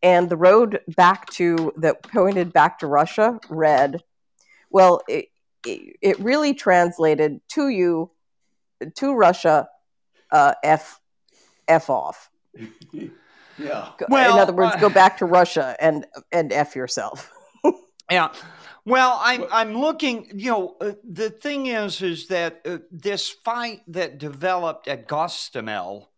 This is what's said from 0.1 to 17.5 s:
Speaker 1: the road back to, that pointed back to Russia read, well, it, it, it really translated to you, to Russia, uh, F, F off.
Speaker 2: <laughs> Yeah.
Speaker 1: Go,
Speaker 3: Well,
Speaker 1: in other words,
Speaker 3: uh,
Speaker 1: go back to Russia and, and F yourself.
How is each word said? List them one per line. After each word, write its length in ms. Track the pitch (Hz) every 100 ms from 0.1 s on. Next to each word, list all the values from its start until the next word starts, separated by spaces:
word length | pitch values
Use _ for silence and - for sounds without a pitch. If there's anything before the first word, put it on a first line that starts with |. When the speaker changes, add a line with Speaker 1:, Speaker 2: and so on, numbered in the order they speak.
| 180 175
Speaker 1:
the 80 | 165
road 440 | 180 208 240 202 - 165
back 320 | 175 190 -
to, 400 | - 175 165 160 -
that 260 | 160 -
pointed 500 | - 233 190 196 180
back 240 | 165 151 -
to 80 | 151
Russia 520 | 143 160 - 220 233 -
read, 540 | 156 156 143 143 170 _ _ _ _ _ _ _
well, 320 | 196 185 175 -
it, 220 | 143 - _ _ _ -
it, 300 | 104 - -
it 160 | - -
really 340 | 202 277 302
translated 880 | 277 - 180 175 175 160 151 151 143 _
to 160 | - 277
you, 420 | 214 175 165 165 _ _ _ _ _ _ _ 151 -
to 200 | 277 262
Russia, 520 | 190 180 170 151 - _ _ _ _ _ _
uh, 220 | 151 143 -
F, 380 | 143 151 - - _ _ _ _ _ _ -
F 220 | 160 160
off. 400 | 127 73 - - _ _
Speaker 2:
<laughs> 160 | - 110 _ - 156 - _ _ _ _ -
Yeah. 300 | 151 110 - -
Speaker 1:
Go, 80 | -
Speaker 3:
Well, 260 | 269 247 226
Speaker 1:
in 40 |
other 140 | 190
words, 220 | 180 185 185
Speaker 3:
uh, 40 |
Speaker 1:
go 80 | 208
back 280 | 190 190 190
to 80 | 180
Russia 500 | 180 175 - 135 120
and, 260 | 160 151 - - _
and 220 | 170 156
F 220 | 113 147 -
yourself. 560 | 127 - 104 - - _ _